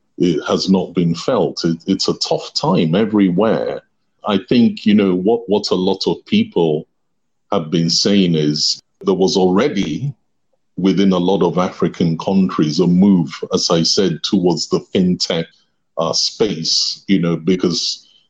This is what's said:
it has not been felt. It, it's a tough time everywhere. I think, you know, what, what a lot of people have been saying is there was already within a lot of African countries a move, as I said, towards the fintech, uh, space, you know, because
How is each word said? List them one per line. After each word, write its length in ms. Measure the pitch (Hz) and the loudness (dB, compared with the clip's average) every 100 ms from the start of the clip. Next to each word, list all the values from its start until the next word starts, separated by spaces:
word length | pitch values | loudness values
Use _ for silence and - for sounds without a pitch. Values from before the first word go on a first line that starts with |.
| _ - | _ -2
it 240 | 90 82 - | 0 0 -2
has 240 | 92 90 | -2 2
not 240 | 95 82 | 0 0
been 180 | - 85 | -2 -2
felt. 520 | 85 - 120 76 - | -2 -2 0 -2 -2
It, 180 | 85 82 - | -4 -4 -2
it's 180 | 95 - | -2 -2
a 100 | 82 | -4
tough 340 | - - - | -4 -6 -6
time 400 | - 147 185 80 | -6 -2 0 2
everywhere. 880 | 90 107 107 95 85 110 78 69 69 - _ _ _ | 0 2 2 2 2 0 0 -2 -8 -12 _ _ _
I 140 | - 98 - | -4 -4 0
think, 380 | 127 113 101 110 | 2 2 2 2
you 80 | |
know, 180 | 104 98 | 4 4
what, 360 | 90 95 117 95 | 2 2 0 0
what 240 | 101 - | -2 0
a 20 | |
lot 320 | 92 92 92 95 | -2 -2 -2 -2
of 180 | 82 | -4
people 640 | - 104 113 - 82 76 - _ _ _ _ _ _ | -2 0 0 0 0 0 -6 _ _ _ _ _ _
have 180 | 101 78 | -4 -2
been 220 | 85 82 | -2 0
saying 460 | - 104 101 90 80 | 0 2 2 2 2
is 440 | 76 76 - - _ _ | 0 -2 -4 -6 _ _
there 120 | 196 | -2
was 240 | 175 190 196 | 0 0 2
already 800 | 185 190 233 - 87 - 139 - _ _ _ _ _ - | 2 2 0 -2 -4 -4 -8 -10 _ _ _ _ _ -2
within 360 | 95 92 98 | 0 2 2
a 60 | 90 | 2
lot 240 | 90 98 | 2 2
of 160 | 90 82 | 0 0
African 580 | 90 - 85 - 87 80 | -4 -2 -4 0 -2 -2
countries 640 | - 95 92 - 78 78 | 0 0 0 0 0 2
a 80 | 87 | 2
move, 460 | 90 101 92 73 - - | 4 6 4 2 -6 -6
as 180 | - - | -4 0
I 100 | 85 | 0
said, 400 | 82 - 92 78 | 0 0 0 -2
towards 460 | - 98 87 80 - | -2 0 2 0 -2
the 100 | 82 - | -4 -2
fintech, 520 | 98 90 87 - 85 82 _ _ _ _ - | 0 0 0 -2 -4 -6 _ _ _ _ -6
uh, 140 | 82 | -4
space, 920 | 80 - - 110 80 78 - - - - | -2 -4 0 -2 -2 -4 -2 -4 -6 -2
you 100 | 95 | 0
know, 180 | 85 80 | 0 -2
because 720 | 80 92 92 82 - - - _ | 0 0 0 -2 -6 -8 -14 _